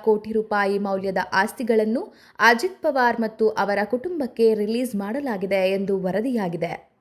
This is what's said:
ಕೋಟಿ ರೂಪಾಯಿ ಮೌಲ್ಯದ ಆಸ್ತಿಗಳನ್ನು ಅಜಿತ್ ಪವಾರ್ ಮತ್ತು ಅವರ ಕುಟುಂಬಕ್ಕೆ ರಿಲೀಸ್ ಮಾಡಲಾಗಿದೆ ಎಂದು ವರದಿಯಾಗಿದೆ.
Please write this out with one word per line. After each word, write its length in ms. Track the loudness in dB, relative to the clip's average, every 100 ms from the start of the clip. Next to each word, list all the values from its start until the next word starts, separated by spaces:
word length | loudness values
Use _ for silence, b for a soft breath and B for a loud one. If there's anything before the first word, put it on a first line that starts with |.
ಕೋಟಿ 280 | 2 0 0
ರೂಪಾಯಿ 460 | -4 -2 0 0 0
ಮೌಲ್ಯದ 400 | -2 -2 -2 -2 0
ಆಸ್ತಿಗಳನ್ನು 800 | 0 0 -4 0 2 2 -2 -6 B B B
ಅಜಿತ್ 440 | 4 4 0 -2
ಪವಾರ್ 380 | -2 2 2 2
ಮತ್ತು 280 | -4 0 0
ಅವರ 300 | 2 0 0
ಕುಟುಂಬಕ್ಕೆ 680 | 0 -2 -4 -6 -6 2 2
ರಿಲೀಸ್ 400 | 4 0 -2 -2
ಮಾಡಲಾಗಿದೆ 760 | -4 -4 -4 -4 -4 0 0 2
ಎಂದು 320 | 0 0 -2
ವರದಿಯಾಗಿದೆ. 880 | 0 -2 -2 -2 -2 -4 -6 -6 _ _